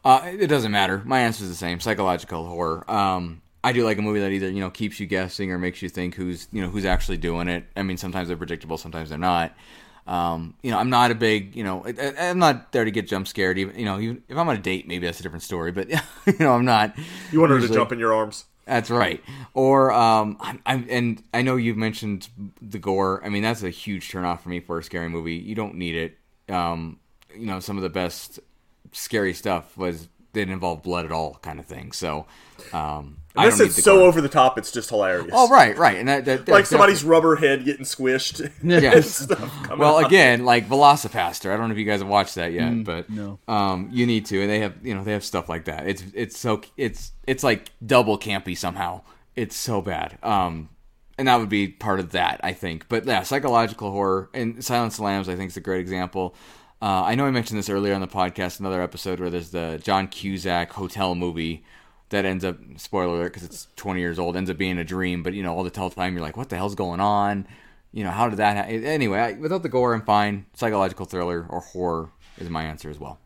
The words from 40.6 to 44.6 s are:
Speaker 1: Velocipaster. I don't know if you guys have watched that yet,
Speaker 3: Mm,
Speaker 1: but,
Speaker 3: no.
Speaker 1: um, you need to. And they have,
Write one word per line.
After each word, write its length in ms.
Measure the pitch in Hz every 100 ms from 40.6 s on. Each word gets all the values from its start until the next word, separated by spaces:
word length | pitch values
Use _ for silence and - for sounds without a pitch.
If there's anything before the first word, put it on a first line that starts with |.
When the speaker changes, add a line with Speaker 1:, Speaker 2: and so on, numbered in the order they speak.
| 98
Speaker 1:
Velocipaster. 840 | 135 143 143 110 110 87 - 95
I 40 | 107
don't 100 | 113
know 40 |
if 40 | 107
you 60 | 107
guys 140 | 101
have 80 | 98
watched 260 | 101 95 -
that 160 | 85
yet, 180 | 85 80
Speaker 3:
Mm, 140 | 117 104
Speaker 1:
but, 240 | 85 87
Speaker 3:
no. 300 | 107 101 101 -
Speaker 1:
um, 420 | 107 98 92 98
you 140 | 123 123
need 200 | 110 104
to. 140 | 98
And 80 | 101
they 100 |
have, 160 | 104